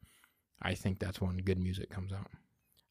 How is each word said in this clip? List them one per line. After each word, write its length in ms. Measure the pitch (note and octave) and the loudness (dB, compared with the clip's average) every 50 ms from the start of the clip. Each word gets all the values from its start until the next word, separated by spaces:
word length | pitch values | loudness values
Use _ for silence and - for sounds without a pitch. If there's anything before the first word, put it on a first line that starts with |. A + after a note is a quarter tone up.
| - - - - - _ _ _ _ _ _ - | -20 -20 -20 -20 -20 _ _ _ _ _ _ -4
I 140 | - F#2 F#2+ | 0 0 0
think 240 | - - G2+ F#2+ - | 2 2 0 0 0
that's 220 | F#2+ F#2 F#2 - | -2 -4 -2 0
when 160 | F#2+ F#2 F2+ F#2 | 0 0 0 2
good 200 | F#2 F#2+ F#2 F#2 | 2 4 4 4
music 300 | F#2 F#2 F#2 G2+ - - | 4 2 0 -2 -4 -6
comes 220 | - F#2+ F#2 G2 | -6 -6 -4 -4
out. 180 | F#2+ G2 - - - - _ _ _ _ _ _ _ _ _ _ | -4 -6 -6 -8 -12 -16 _ _ _ _ _ _ _ _ _ _